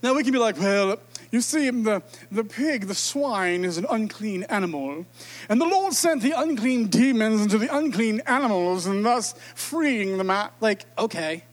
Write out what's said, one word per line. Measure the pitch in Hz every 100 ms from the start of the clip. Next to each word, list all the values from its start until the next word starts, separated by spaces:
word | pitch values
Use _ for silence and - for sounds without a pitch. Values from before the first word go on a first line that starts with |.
Now | 240
we | 269
can | 254
be | 262
like, | 226 170
Well, | 196 202 196 208 - - -
you | 226
see, | 240 311 277
the, | 247 220 202 - - -
the | 202
pig, | 214 - 294 269 196
the |
swine, | 190 - 277 277 208 180 180
is | 180 170
an | 202
unclean | 226 214 - 214 190
animal. | 202 208 185 151 135 143 180 - - - -
And | 214
the | 311
Lord | 381 392
sent | 311 339 302
the | 226
unclean | 320 311 277 233 254 214
demons | - 262 240 220 220
into | 208 208
the | 233
unclean | 285 311 202 226 214 -
animals, | 254 269 196 175 180 180
and | 196
thus | 214 247 214 - -
freeing | - - 320 302 240 190 190
them | 190
out. | 190 208 -
Like, | 220 202 - -
okay. | 220 165 156 165 -